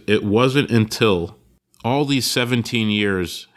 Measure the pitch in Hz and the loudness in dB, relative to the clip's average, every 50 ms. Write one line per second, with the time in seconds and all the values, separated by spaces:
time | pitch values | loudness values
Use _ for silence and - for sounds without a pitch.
0 | - - 104 98 - 101 101 113 127 135 127 147 120 - 117 113 107 110 - - | -2 0 0 0 0 0 2 2 2 2 2 0 0 2 2 2 2 2 0 0
1 | 120 107 95 85 85 - - _ _ _ _ _ _ _ _ _ - 113 135 143 | 2 2 2 0 -2 -6 -10 _ _ _ _ _ _ _ _ _ -4 -2 -2 0
2 | 147 139 139 127 117 - - 127 123 120 127 120 107 - 123 113 110 104 104 104 | 0 0 0 0 0 -2 -2 -2 0 0 0 -2 -2 -2 -2 -2 0 0 0 0
3 | 104 101 95 92 87 85 - - - _ _ | 0 0 0 0 -2 -4 -6 -12 -16 _ _